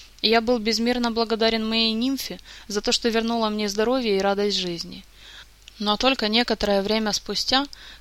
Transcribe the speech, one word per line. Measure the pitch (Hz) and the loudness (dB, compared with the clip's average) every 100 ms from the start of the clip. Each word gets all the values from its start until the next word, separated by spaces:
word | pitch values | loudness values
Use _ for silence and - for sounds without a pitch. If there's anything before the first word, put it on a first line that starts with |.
| - - | -20 -2
И | 208 | 2
я | 226 | 2
был | 226 247 | 4 0
безмерно | 208 220 233 247 240 | 0 0 0 2 0
благодарен | 226 220 226 226 226 220 | 0 0 2 2 2 0
моей | 226 226 | 2 2
нимфе | 220 254 269 - 180 - - - | 2 0 -2 -6 -10 -16 -18 -8
за | 202 | -4
то, | - | 0
что | - 240 | 0 2
вернула | 220 226 233 214 | 0 0 0 0
мне | 208 208 | 0 -2
здоровье | 202 220 262 233 190 | 0 2 2 2 2
и | |
радость | 196 196 208 190 | 2 2 0 0
жизни. | 180 170 175 185 - - - - - - - - | -4 -6 -10 -14 -18 -20 -20 -20 -20 -20 -20 -6
Но | 208 208 | -2 2
только | 254 262 214 | 2 2 2
некоторое | 226 247 220 202 196 | 2 2 0 2 2
время | 202 220 220 | 2 -2 -2
спустя, | 196 - 202 - 262 285 - - - | -4 -4 -6 0 0 0 -6 -20 -12